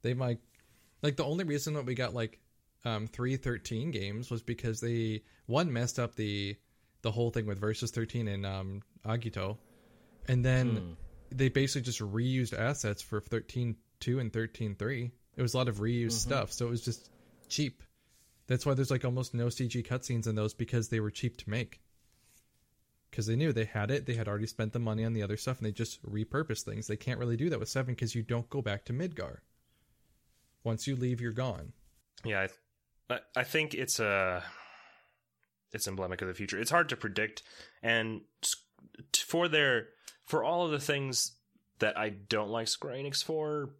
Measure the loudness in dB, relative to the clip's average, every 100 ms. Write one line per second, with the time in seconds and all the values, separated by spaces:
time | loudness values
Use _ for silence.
0 | -2 0 0 0 _ _ _ -20 _ _
1 | 0 2 0 0 0 0 0 -2 -2 -2
2 | -2 0 -2 -4 _ _ _ _ -4 -2
3 | -4 -2 0 0 -2 -4 -4 -2 -2 -2
4 | -4 -6 -4 -6 -4 -2 -2 -2 0 0
5 | 0 -2 -6 -20 0 2 2 2 0 0
6 | -2 -2 -2 -2 -4 -6 _ _ _ _
7 | -2 2 2 2 -2 0 0 0 -2 -2
8 | -2 -2 -2 -2 -2 -4 -4 -8 -12 -12
9 | -2 -2 -2 -2 -4 -4 -10 -20 -20 -20
10 | -20 -12 2 4 6 4 4 2 -2 -10
11 | -14 -16 -10 2 4 4 2 2 -2 -4
12 | -2 0 2 2 0 0 0 0 0 -2
13 | -2 -4 -2 -4 -2 -2 -2 -2 _ _
14 | 0 0 0 -2 -4 -2 -4 -2 -4 -2
15 | -4 -8 _ 0 2 4 2 2 2 2
16 | 2 2 2 2 0 -2 0 0 -2 -4
17 | -8 -20 -20 -20 -6 -2 -2 -4 -20 _
18 | _ _ _ _ 0 2 4 2 4 2
19 | 2 -2 -2 0 0 0 -2 -2 -2 -2
20 | 0 0 2 2 0 0 0 0 2 0
21 | 0 0 -4 -4 -4 -4 -4 -10 _ _
22 | _ _ _ -20 _ _ _ _ _ _
23 | _ -4 0 4 4 2 0 0 2 0
24 | 0 -2 0 0 -2 -2 -2 0 0 2
25 | 2 0 0 -2 -2 -2 -2 -2 -4 -4
26 | -6 -4 0 -2 -2 -4 -4 -6 -4 -4
27 | -2 -2 0 2 2 0 -2 -2 -2 -2
28 | -2 -2 0 -2 -2 -4 -2 -2 -2 -2
29 | -2 -4 -8 -8 _ _ _ _ _ _
30 | _ _ _ _ _ _ -2 -2 0 0
31 | 0 0 -2 -2 -2 -4 -8 -16 -20 _
32 | _ -10 0 2 0 -4 _ _ _ _
33 | _ -4 -2 -2 0 2 0 -2 -2 0
34 | 4 4 4 0 -4 -14 -20 -20 -20 -20
35 | _ _ _ _ _ _ _ -4 -4 -2
36 | -4 -2 -4 -4 -4 -2 2 4 4 0
37 | -2 0 -2 -2 -18 -20 -20 -4 2 4
38 | 2 -4 -10 _ -2 -2 _ _ -20 -20
39 | 0 0 2 2 4 6 6 4 2 -16
40 | -20 -20 -2 2 4 4 2 2 2 0
41 | 2 0 -2 -4 _ _ _ _ 0 2
42 | -2 -4 -2 0 2 -2 0 -2 -4 -6
43 | -4 -2 -2 -2 0 -2 -4 -10